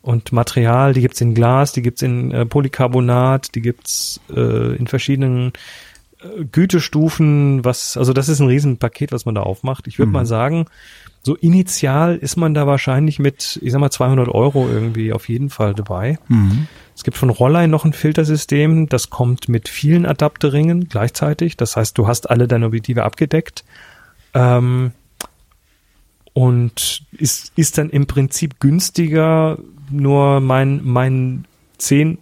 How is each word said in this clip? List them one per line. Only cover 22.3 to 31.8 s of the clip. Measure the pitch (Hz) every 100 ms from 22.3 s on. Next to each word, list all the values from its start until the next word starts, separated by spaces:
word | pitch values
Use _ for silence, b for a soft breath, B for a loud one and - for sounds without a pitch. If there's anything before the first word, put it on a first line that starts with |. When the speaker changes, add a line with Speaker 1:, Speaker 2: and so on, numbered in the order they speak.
| 120 123
Speaker 1:
deine | 117 113
Objektive | 113 107 120
abgedeckt, | - - 151 160 - - _ B B B B B _ 123
ähm, | 123 123 123 127 127 - _ _ - _ _ _ _ _ _ _ _ _ _
und | - 127 123 120 - - - -
ist, | - 143 - - -
ist | 156 -
dann | 151
im | 143 143
Prinzip | 143 135 - 160 -
günstiger. | 139 165 - - 165 160 160 160 160 156 - - 139
Nur | 143 139 143 139 139
mein, | 131 131 135 143
mein | 135 123 131 131 127 127 - _ _
zehn | _